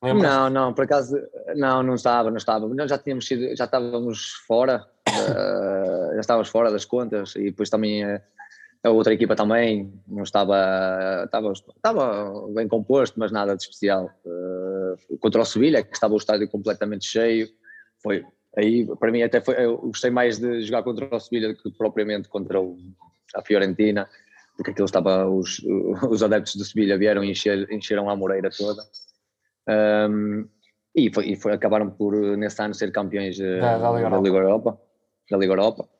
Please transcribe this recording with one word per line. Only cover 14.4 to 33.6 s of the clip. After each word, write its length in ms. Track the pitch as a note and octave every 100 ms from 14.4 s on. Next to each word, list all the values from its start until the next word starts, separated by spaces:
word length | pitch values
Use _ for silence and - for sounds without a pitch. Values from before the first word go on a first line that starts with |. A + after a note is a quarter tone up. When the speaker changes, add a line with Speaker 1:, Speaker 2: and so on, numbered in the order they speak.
| F#2 F#2 F#2 F#2+ F#2 F2+ _ D#2
Speaker 2:
contra 220 | A2+ A2
o 40 | A2+
Sevilha, 380 | G#2+ C3+ C#3+
que 100 | G2+
estava 200 | - A2
o 40 | G#2
estádio 320 | - G#2+ G#2
completamente 560 | G#2+ G#2 G2+ G#2 G#2 -
cheio, 420 | A2 A#2 A2+ A2 _ _ - - _
foi, 240 | G#2 G2 - _ _ -
aí 280 | G#2+ A#2 A2 -
para 120 | A2+
mim 120 | A#2
até 160 | A#2 A#2
foi, 160 | A2 C3
eu 140 | A#2+ A#2
gostei 340 | B2 G#2+ B2+
mais 260 | B2 B2 G#2+
de 260 | A#2+ A#2
jogar 200 | A2 A#2
contra 240 | A2+ A2 C3+ A#2
o 40 |
Sevilha 280 | - A#2+ A2
do 80 | A2
que 160 | -
propriamente 560 | - A2 G#2+ G#2 G#2 F2+
contra 320 | G#2 F2+ F#2+
o, 180 | F#2 F2+ F2+ F#2+ - _ _
a 80 | G2+
Fiorentina, 680 | - G#2 G2 F2 G#2+ G2+ G2 _ _ _ _ _
porque 140 | -
aquilo 140 | G2+ G2
estava, 420 | F#2+ F2 F#2+ F#2+
os, 320 | F#2+ F2+ - - F#2+
<laughs> 280 | F#2 G2 C3
os 100 | A2
adeptos 360 | G#2+ G#2 - G2+
do 80 | G2+
Sevilha 320 | A2 G2+ G2
vieram 260 | G#2 G2+
e 80 | G2+
encher, 400 | F#2+ - G2+ G2
encheram 380 | G#2+ - G#2 G2+
a 60 | G2+
Moreira 320 | F#2+ F#2+ F#2+
toda. 340 | - G2+ G#2 - - - _ _ _ _ _ -
Ahm, 800 | G#2+ G#2+ G#2+ G#2+ G#2+ G#2 G#2 G#2+ _ _ _ _ -
e 160 | A#2+
foi, 160 | A2 F#2
e 60 | F#2+
foi, 180 | A2
acabaram 360 | G#2 G#2+ G#2+ G#2
por, 240 | F#2 G#2 G#2 G#2 G2+
nesse 240 | G#2 G#2+
ano, 120 | G#2
ser 180 | G2 G#2
campeões, 480 | G2+ G2 G2+ G2 F#2
eh, 200 | F#2+ F#2